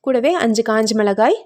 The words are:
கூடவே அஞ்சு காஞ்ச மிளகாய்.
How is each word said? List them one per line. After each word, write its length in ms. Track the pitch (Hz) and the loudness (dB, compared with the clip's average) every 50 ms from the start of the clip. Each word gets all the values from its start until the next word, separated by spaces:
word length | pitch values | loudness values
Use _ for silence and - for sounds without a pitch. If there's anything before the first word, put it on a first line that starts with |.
| _ | _
கூடவே 240 | 277 254 233 226 302 359 349 269 | 0 -2 0 0 0 0 0 0
அஞ்சு 180 | 233 220 220 226 | 0 0 0 -2
காஞ்ச 240 | - 220 220 220 214 220 214 | 0 0 -2 -2 -2 -2 0
மிளகாய். 360 | 208 202 196 208 220 269 427 440 - | 0 0 0 2 2 2 0 -2 -6